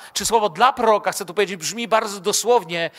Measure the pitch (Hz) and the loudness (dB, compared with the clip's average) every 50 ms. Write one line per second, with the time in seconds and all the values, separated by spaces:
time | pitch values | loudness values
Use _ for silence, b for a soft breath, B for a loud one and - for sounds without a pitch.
0 | B B B - 196 - 214 226 208 196 151 175 233 262 269 254 233 220 214 202 | B B B -6 -4 0 0 2 0 0 2 4 2 2 4 2 2 2 2 2
1 | - 190 165 - 196 170 170 208 202 175 202 170 156 147 190 233 233 180 220 220 | 2 -2 -4 -6 -8 -6 -2 -2 -2 -2 -2 -8 -8 -8 -6 -6 -2 0 0 0
2 | 220 208 202 202 170 208 196 - - 220 247 233 175 165 175 170 165 151 B | 0 -2 -8 -4 -4 -2 -2 0 2 2 2 2 2 -2 -6 -4 -4 -6 B